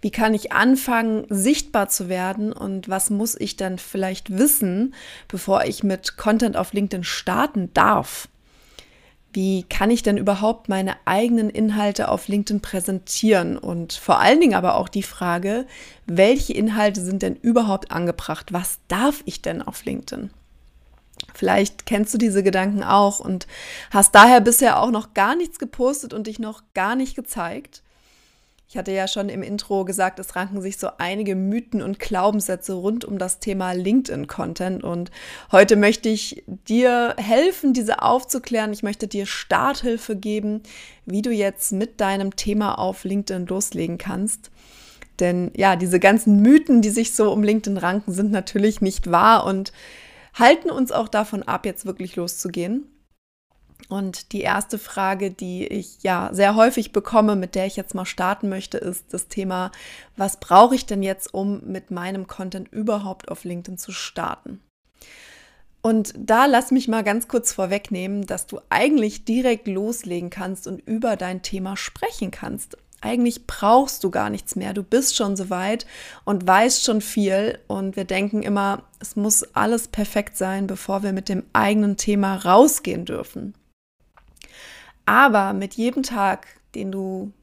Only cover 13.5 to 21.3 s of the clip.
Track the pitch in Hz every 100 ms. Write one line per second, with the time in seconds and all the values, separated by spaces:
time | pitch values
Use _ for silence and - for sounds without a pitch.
13.5 | - - 170 165 - - - - 285 330
14.5 | 190 180 - 185 202 196 - 180 175 190
15.5 | 226 262 - - - - 170 196 277 -
16.5 | - 214 214 208 202 180 190 185 - 233
17.5 | 233 220 190 - 165 175 - - 156 -
18.5 | 180 180 - _ 185 269 294 - - -
19.5 | 165 - - - - - - 202 - _
20.5 | _ _ _ _ _ _ - -